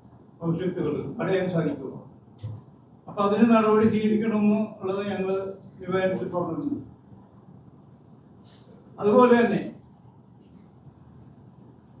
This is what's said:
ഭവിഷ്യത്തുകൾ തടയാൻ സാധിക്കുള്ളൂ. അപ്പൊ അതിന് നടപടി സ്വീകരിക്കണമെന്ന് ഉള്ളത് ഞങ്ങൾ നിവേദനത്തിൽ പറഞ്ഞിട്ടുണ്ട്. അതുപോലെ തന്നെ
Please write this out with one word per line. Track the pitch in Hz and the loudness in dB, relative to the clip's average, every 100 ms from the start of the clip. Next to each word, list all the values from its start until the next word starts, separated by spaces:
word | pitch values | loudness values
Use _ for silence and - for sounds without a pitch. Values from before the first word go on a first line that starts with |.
| - - - - | -20 -20 -20 -8
ഭവിഷ്യത്തുകൾ | 165 160 180 156 147 - - - | -4 -4 -4 -4 -4 -4 -6 -6
തടയാൻ | 170 185 180 | -2 -2 -2
സാധിക്കുള്ളൂ. | 165 143 135 131 - - - - - - - - - - - - | -2 -4 -6 -10 -14 -20 -20 -20 -16 -16 -16 -18 -20 -20 -20 -12
അപ്പൊ | 202 202 | -4 0
അതിന് | 214 240 | 2 4
നടപടി | 226 220 214 220 | 4 4 4 4
സ്വീകരിക്കണമെന്ന് | 214 214 214 214 208 208 208 220 - | 2 0 0 0 0 2 2 -2 -6
ഉള്ളത് | 190 196 202 | -6 -4 -4
ഞങ്ങൾ | 180 190 190 196 - - - | -4 -4 -4 -6 -12 -18 -14
നിവേദനത്തിൽ | 180 185 185 160 180 175 | -4 -2 0 -2 -4 -4
പറഞ്ഞിട്ടുണ്ട്. | 160 - - - - - - - - - - - - - - - - - - - - - - - - - | -4 -4 -6 -6 -10 -20 -20 -20 -20 -20 -20 -20 -20 -20 -20 -20 -20 -20 -20 -20 -20 -20 -20 -20 -20 -2
അതുപോലെ | 202 247 247 240 | 4 6 8 6
തന്നെ | 208 165 - - - - - - - - - - - - - - - - - - - - - - - - | 4 0 -4 -12 -20 -20 -20 -20 -20 -20 -20 -20 -20 -20 -20 -20 -20 -20 -20 -20 -20 -20 -20 -20 -20 -20